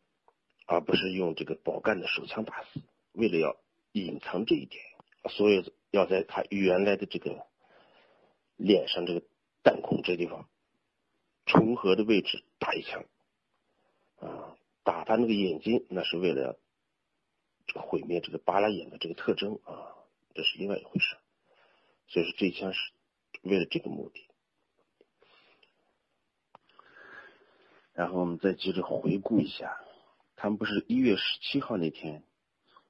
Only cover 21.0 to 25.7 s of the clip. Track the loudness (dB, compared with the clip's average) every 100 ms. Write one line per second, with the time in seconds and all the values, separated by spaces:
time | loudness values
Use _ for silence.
21 | -2 -4 _ _ _ _ _ _ _ _
22 | -4 -2 -2 0 -2 -2 -6 -4 -8 _
23 | _ _ _ -10 0 0 0 -4 -6 -10
24 | -12 -16 _ _ _ _ _ _ _ _
25 | _ _ _ _ _ _ _